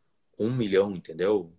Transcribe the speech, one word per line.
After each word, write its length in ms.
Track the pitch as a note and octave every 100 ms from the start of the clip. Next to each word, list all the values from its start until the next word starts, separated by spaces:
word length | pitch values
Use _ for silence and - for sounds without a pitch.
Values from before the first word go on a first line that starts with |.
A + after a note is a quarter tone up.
| _ _ _ -
um 140 | G#2+
milhão, 440 | B2+ G#2+ F#2+ G2+ F2+
entendeu? 560 | - D#2+ F#2 G#2 E2